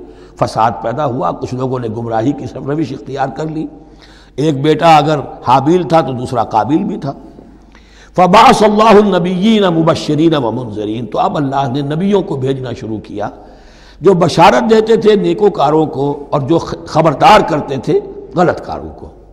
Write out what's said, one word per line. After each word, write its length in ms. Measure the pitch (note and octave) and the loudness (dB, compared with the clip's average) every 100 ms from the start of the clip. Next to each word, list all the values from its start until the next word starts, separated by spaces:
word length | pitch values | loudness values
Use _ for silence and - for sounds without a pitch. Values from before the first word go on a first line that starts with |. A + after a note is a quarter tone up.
| - - - - | -14 -20 -14 -6
फसाद 400 | B2 A#2+ A2+ - | -4 0 0 0
पैदा 200 | A2+ B2 D3 | -6 -4 -4
हुआ, 260 | A#2+ F3 | -4 -6
कुछ 200 | D#3 C3 B2+ | -6 -8 -6
लोगों 240 | C3 B2+ | -4 -4
ने 100 | A#2+ | -6
गुमराही 420 | A2 A#2 A2+ A#2 | -8 -4 -2 -2
की 140 | C#3+ B2 | -4 -8
सब 220 | - C3 | -10 -6
रविश 200 | D3+ C#3 | -4 -4
इख्तियार 380 | C#3 - C3+ C#3 | -8 -10 -6 -6
कर 180 | - D#3 | -6 -8
ली। 180 | D#3 D3+ - - - - - - - | -8 -10 -12 -20 -20 -20 -20 -14 -4
एक 220 | D#3 C3+ | -2 0
बेटा 320 | D3 D3+ E3 D#3 | 0 2 6 6
अगर 260 | D3 D3+ B2 - - | 4 -2 -4 -6 2
हाबिल 380 | C3+ C3 F3+ D3 | 2 4 2 2
था 160 | D#3+ | 0
तो 120 | C3+ B2 | 0 -4
दूसरा 280 | B2 B2 G#2+ | -6 -4 -2
काबिल 340 | A2 G#2 D#3+ | 0 0 0
भी 140 | G3 - | -2 -6
था। 180 | C#3 - - - - - _ - - - - - | -8 -10 -16 -20 -20 -20 _ -20 -20 -20 -8 2
फ़बाअसल्लाहु 840 | F3+ G3+ A3 A3+ G#3 G#3 A3+ G#3 G#3 | 4 6 6 6 4 4 6 6 4
नबिय्यीन 600 | F#3 F3 F#3 G#3+ A3 G3 | 2 -2 0 2 2 2
मुबश्शिरीन 680 | E3 D#3+ - - D3+ E3 D#3 | 2 0 0 -2 2 2 2
व 160 | A#2 | -2
मुनज़िरीन, 540 | A#2 A#2+ G#2 G#2 A2 A#2 | -4 -8 -8 -6 -6 -6
तो 120 | - | -4
अब 180 | F#3 F#3 | -2 -2
अल्लाह 340 | C#3 C3+ C#3 | -2 -2 -2
ने 100 | C3+ | -4
नबियों 380 | C#3+ D3+ G3 G3+ | -4 -2 0 0
को 160 | F#3 C#3+ | 0 -4
भेजना 360 | B2+ C3+ B2+ | -4 -4 -6
शुरू 240 | A2+ G#2+ A2 | -8 -8 -10
किया, 320 | - G2+ G#2 - - - - - - - | -10 -10 -10 -10 -20 -20 -20 -20 -20 -2
जो 120 | E3+ F#3 | 0 2
बशारत 480 | E3 - F3+ B3 A#3 | 2 4 4 4 2
देते 320 | A3 A3 A3+ | 2 2 2
थे 180 | G#3 G#3 | 4 2
नेकोकारों 680 | F3 E3+ G#3 F3 D3 D#3 D3+ | 0 0 0 2 0 2 0
को 420 | B2 C#3+ C#3+ - | -2 -4 -6 -4
और 100 | D3+ | -4
जो 160 | B2+ E3 | 0 -2
ख-, 160 | - - - | -2 -12 -6
खबरदार 540 | D3+ E3 C3+ D3+ G#3+ | 0 0 4 6 6
करते 340 | F3 D3+ - C3 | 4 -2 -4 -6
थे 200 | - F#3+ - - - D#3 | -2 -2 -2 -14 -8 -2
गलतकारों 540 | E3+ - - D#2 D#2 | 0 -2 -8 -12 -12
को। 200 | - D#2 - - | -16 -20 -20 -20